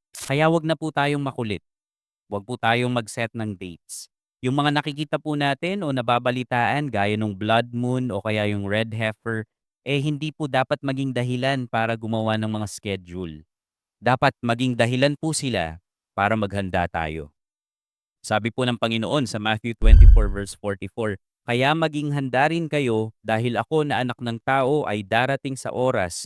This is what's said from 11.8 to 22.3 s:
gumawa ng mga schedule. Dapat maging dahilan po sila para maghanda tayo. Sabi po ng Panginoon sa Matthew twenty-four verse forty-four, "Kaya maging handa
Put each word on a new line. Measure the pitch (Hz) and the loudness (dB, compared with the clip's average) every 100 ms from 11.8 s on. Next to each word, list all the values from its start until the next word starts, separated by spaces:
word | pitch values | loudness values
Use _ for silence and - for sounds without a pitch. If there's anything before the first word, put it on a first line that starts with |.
| 113 117 | -2 -4
gumawa | 110 113 110 110 | -4 -2 -2 -2
ng | 110 107 | -2 -4
mga | 104 | -8
schedule. | - 107 95 87 90 87 76 78 _ _ _ _ _ | -8 -8 -8 -8 -10 -10 -12 -20 _ _ _ _ _
Dapat | 110 127 139 - | -2 2 0 0
maging | 120 117 127 120 | -2 0 0 0
dahilan | 117 127 139 147 | 0 2 0 0
po | 160 | -4
sila | 156 139 104 80 82 _ _ _ | -4 -4 -4 -4 -8 _ _ _
para | - 101 110 | 0 0 2
maghanda | 104 98 95 90 87 | -2 -4 -2 -2 -2
tayo. | 87 78 80 71 _ _ _ _ _ _ _ _ _ | -4 -6 -8 -12 _ _ _ _ _ _ _ _ _
Sabi | - 107 110 | -4 -2 -2
po | 120 | -2
ng | 123 117 | -2 0
Panginoon | 113 113 101 143 123 | -2 -2 -2 -2 -2
sa | 110 | -4
Matthew | 107 107 120 | -2 -2 -4
twenty-four | 113 110 110 - 110 107 | 4 10 12 12 12 6
verse | 101 101 | -2 -8
forty-four, | - 104 98 98 - 110 98 _ _ | -8 -6 -6 -8 -6 -6 -6 _ _
"Kaya | - 120 135 | -2 2 2
maging | 156 160 147 147 | 2 0 -2 -4
handa | 143 135 | -4 -2